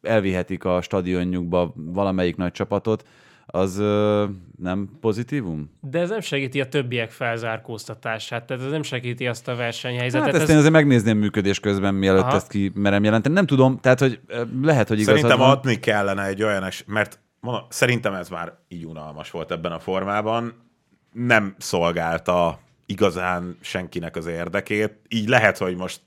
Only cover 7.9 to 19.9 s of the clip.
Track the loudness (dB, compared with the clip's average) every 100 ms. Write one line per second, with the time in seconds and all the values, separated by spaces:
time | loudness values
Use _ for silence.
7.9 | -10 -8 -8 -6 -10 -6 -8 -4 -4 -4
8.9 | -6 -6 -4 -4 -4 -6 -4 -4 -6 -6
9.9 | -4 -2 0 2 2 4 6 6 6 6
10.9 | 4 4 2 2 0 0 0 0 0 0
11.9 | 2 4 4 4 0 -2 -2 -2 0 2
12.9 | 4 4 2 2 2 4 6 4 4 2
13.9 | 4 2 0 _ -8 -6 0 2 4 2
14.9 | 2 4 6 6 6 6 4 0 0 0
15.9 | 0 0 -2 -4 -2 -2 0 -4 -10 -6
16.9 | -4 -4 -6 _ _ -8 -8 -8 0 2
17.9 | 2 -2 -6 -10 -10 -10 -14 _ -14 -14
18.9 | -14 -14 -14 -12 -10 -6 -6 -4 -6 -4